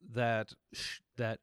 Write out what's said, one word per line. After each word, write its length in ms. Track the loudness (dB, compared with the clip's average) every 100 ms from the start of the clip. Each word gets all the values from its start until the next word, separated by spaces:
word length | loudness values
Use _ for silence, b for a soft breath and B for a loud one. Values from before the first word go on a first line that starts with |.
| -6
that 400 | 2 4 2 0 -8 _
sh-, 260 | -8 -6 -8 _ -2
that 220 | -2 -2